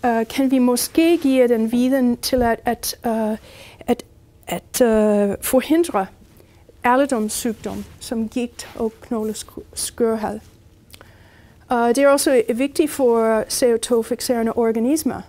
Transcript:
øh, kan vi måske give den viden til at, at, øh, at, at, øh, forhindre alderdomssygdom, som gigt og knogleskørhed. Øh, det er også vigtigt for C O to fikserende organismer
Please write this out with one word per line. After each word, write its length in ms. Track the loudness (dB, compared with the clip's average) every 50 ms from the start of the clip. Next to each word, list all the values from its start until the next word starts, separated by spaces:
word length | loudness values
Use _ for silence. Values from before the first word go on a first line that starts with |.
| 0
øh, 220 | 0 0 0 -2 -2
kan 240 | -2 0 0 2
vi 80 | 2 4
måske 580 | 4 2 2 0 -2 -2 0 2 4 4 4 2
give 300 | 2 2 4 4 4 4
den 240 | 4 2 0 0
viden 460 | 0 0 2 2 2 2 2 0 0 -2
til 240 | -2 -2 0 0
at, 180 | 2 0 0 -2 -2
at, 300 | -4 -4 -4 -6 -10 -10 -6 -4
øh, 320 | -4 -2 -2 -2 -2 -4 -6 -8 -18 -20 -20 -20 -20 -20 -18
at, 240 | -4 -4 -4 -4 -4 _ _ -20 _ _ _ -20 -10 -8
at, 340 | -8 -8 -8 -10 0 2
øh, 540 | 2 4 4 2 2 2 2 2 0 0 -2 -4
forhindre 640 | -6 0 0 0 2 2 2 2 2 0 0 -4 -4 -4 -10 _ -20 _ _ -20 -20 _ _ -20 _ -20 -20 -4 0
alderdomssygdom, 1000 | 2 2 2 2 2 0 -2 -2 -4 -6 -4 -4 -6 -6 -6 -8 -10 -10 -10 -12 -14 -16 -18
som 300 | -12 -8 -6 -6 -6 -4
gigt 400 | -4 -6 -6 -6 -8 -14 -20 -18 -8
og 180 | -6 -6 -6 -6 -8
knogleskørhed. 1400 | -10 -6 -6 -4 -4 -6 -6 -8 -12 -16 -16 -20 -20 -16 -12 -10 -10 -10 -4 -2 0 0 0 -2 -4 -6 -8 -8 -14 -18 _ -20 _ -20 -20 _ _ _ -20 -20 -20 -20 -20 -20 -20 -20 _ -20 -20 -20 -20 -20 -8 _
Øh, 160 | -2 0 2 0
det 100 | 2 4
er 120 | 4 4
også 320 | 4 4 2 2 2 2 2 0 -2
vigtigt 360 | -2 -2 -4 0 -2 -2 -2
for 520 | 0 0 2 2 4 4 2 2 2 0 -2 -4
C 140 | -4 0 2 2 2
O 40 | 0
to 260 | 0 0 0 0 0
fikserende 500 | -2 -6 -6 -2 -4 -2 0 0 -2 0
organismer 680 | 0 0 0 0 0 0 0 0 0 -2 -4 -6 -6 -12